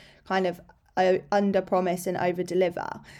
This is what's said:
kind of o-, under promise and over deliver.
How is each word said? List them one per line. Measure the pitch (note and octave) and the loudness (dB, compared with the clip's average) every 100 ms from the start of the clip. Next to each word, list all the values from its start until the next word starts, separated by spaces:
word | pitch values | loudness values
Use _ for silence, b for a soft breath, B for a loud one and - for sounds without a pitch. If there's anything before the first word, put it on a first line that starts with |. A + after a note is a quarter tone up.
| B B - | B B -4
kind | F#3+ F#3 | -2 -2
of | F3 - _ _ - | -4 -14 _ _ 0
o-, | F#3 F#3 - | 2 2 0
under | G3+ G3+ F#3+ | 0 2 0
promise | F#3 F#3 F#3 F3+ F#3+ | 0 0 0 -2 -4
and | F3 | -2
over | F3+ F3 | -2 -2
deliver. | F3 F3 F3+ F3 G1+ - B | -2 0 0 0 -8 -10 B